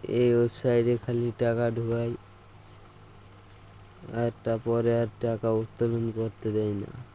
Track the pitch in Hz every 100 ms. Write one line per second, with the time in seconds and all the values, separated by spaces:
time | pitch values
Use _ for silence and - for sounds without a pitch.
0 | - 113 123 120 120 - 127 120 117 120
1 | - 120 120 - 117 117 120 117 117 117
2 | 117 117 - - - - - - - -
3 | - - - - - - - - - -
4 | - 117 117 - - 113 117 117 117 117
5 | 113 - 117 113 113 110 113 - 117 117
6 | 113 110 113 - 110 107 107 101 - 120
7 | -